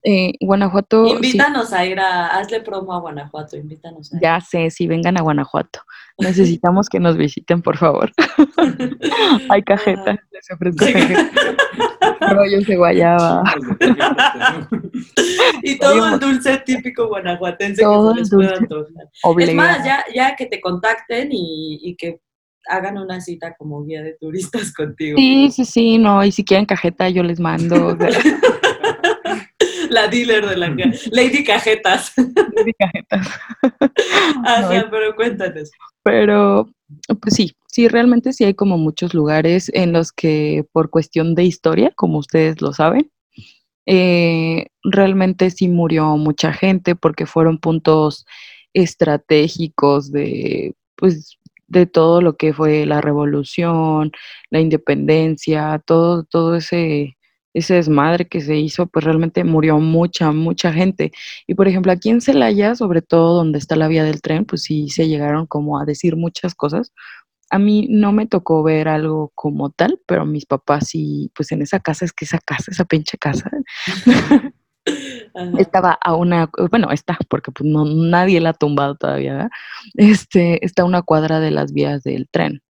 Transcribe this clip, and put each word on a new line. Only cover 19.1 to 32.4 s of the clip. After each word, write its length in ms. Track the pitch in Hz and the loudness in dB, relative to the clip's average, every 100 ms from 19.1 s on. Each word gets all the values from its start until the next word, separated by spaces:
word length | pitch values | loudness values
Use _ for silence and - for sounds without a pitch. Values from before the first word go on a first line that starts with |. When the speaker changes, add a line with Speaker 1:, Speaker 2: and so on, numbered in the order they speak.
| _ | _
Speaker 1:
obligado. 320 | 170 170 170 165 | 2 2 2 4
Speaker 2:
más, 280 | - 277 | 2 2
ya, 200 | 262 277 - | 0 -2 -2
ya 220 | 247 269 277 | -2 -2 -2
que 100 | 247 | -8
te 140 | 196 | -6
contacten 680 | 180 180 220 233 - 233 285 | -6 -2 -2 -4 -6 -6 -4
y, 460 | 233 170 156 156 151 | -6 -6 -8 -10 -10
y 140 | 170 170 | -12 -10
que 240 | 170 165 _ _ _ _ - | -12 -12 _ _ _ _ -8
hagan 300 | 185 190 202 | -6 -6 -10
una 220 | 190 185 | -10 -10
cita 340 | 180 165 170 170 | -12 -12 -14 -14
como 260 | 151 147 | -14 -12
guía 180 | 147 156 | -10 -12
de 120 | 156 156 | -12 -14
turistas 540 | 160 175 185 233 190 | -10 -10 -8 -8 -10
<laughs> 20 | |
contigo. 440 | - 151 - 151 147 | -8 -10 -6 -4 0
Speaker 1:
Sí, 320 | 262 269 277 | 2 4 2
sí, 140 | - 240 | 0 -2
sí, 320 | 240 226 226 | 2 4 4
no, 260 | 214 196 | 4 4
y 80 | 202 | 4
si 120 | 190 | 0
quieren 220 | 202 190 208 | 2 2 2
cajeta, 420 | 185 170 - 185 | -2 -2 -2 -2
yo 120 | 180 | 0
les 160 | 175 170 | -2 -2
mando, 480 | 165 160 170 175 170 | -2 -2 0 2 2
o 80 | 170 | 0
sea. 100 | 180 | 0
Speaker 2:
<laughs> 220 | 240 302 294 480 - - - 440 440 349 - - 240 - _ 359 370 320 | 2 0 2 0 2 -2 -2 -4 -2 -4 -2 -6 -8 -10 _ -2 -2 -2
La 160 | 226 214 | 0 2
dealer 400 | 240 240 214 202 | 0 0 0 0
de 80 | 185 | -2
la 120 | 170 147 | -4 0
ca-, 160 | 180 - 226 | -2 -2 -2
Lady 320 | 233 254 285 | 0 2 0
Cajetas. 720 | 285 208 220 220 190 185 - | 0 0 2 0 0 0 -2
<laughs> 20 | - | -2
Speaker 1:
Lady 560 | 254 330 | 0 2